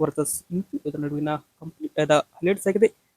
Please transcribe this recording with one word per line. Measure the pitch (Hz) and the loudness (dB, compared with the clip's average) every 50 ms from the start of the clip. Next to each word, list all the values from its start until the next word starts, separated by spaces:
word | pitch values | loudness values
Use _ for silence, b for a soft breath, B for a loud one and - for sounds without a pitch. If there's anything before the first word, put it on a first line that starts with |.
ವರ್ಸಸ್ | 156 147 147 - 151 143 - - - - | -2 -2 0 -2 -2 -4 -4 -8 -8 -6
ಯು | 175 180 196 | -6 -6 -6
ಪಿ | - - 285 | -4 -8 -8
ಯೋಧ | - 147 143 | -6 -6 -6
ನಡುವಿನ | 151 147 147 147 147 156 151 151 | -4 -6 -4 -4 -4 -2 -2 -2
ಕಂಪ್ಲೀಟ್ | 147 - _ _ - 160 160 - - 311 302 - - | -4 -6 _ _ -18 -16 -16 -14 -10 -12 -8 -2 0
ಆದ | 151 147 | 2 4
ಹೈಲೈಟ್ಸ್ | 151 147 - _ _ - - 175 196 202 - 196 | 4 4 2 _ _ -2 0 0 0 0 0 0
ಆಗಿದೆ. | 190 208 214 - - _ _ _ _ | 2 4 4 4 2 _ _ _ _